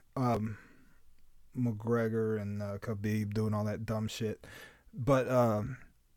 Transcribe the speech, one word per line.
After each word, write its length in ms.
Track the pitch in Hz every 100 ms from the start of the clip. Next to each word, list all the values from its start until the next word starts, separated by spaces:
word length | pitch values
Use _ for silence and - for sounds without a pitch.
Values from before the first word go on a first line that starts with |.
| - -
Um, 420 | 127 113 107 104 - - - - - - - - - 127
McGregor 880 | 123 107 110 117 113 113 110 110
and, 220 | 101 104
uh, 160 | 104 104
Khabib 540 | - 104 107 107 104 107
doing 180 | 110
all 120 | 107 107
that 200 | 107 113
dumb 220 | 110 110
shit. 400 | - 110 107 - - - - -
But, 380 | 214 120 135 123
um, 480 | 127 120 104 113 131 - _ _